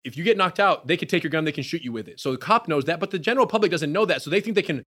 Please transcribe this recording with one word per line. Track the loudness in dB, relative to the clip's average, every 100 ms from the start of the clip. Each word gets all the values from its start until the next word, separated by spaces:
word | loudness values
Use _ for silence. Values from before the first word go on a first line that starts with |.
if | -14 -4
you |
get | 2 4
knocked | 2 4
out, | 2 2 0
they | -2
could | 0
take | -2
your | 0
gun, | -2
they | -2
can | -4
shoot | -6 -6
you | -6
with | -8 -10
it. | -8
So | -6
the | -4
cop | 2 2 2
knows | -2
that, | 0 -2
but | -2
the | -4
general | -2 2 2
public | 2 2
doesn't | 0 -2
know | 0
that. | 0 0
So | 0
they | -2
think | 0
they | 0
can, | 0 -4 -6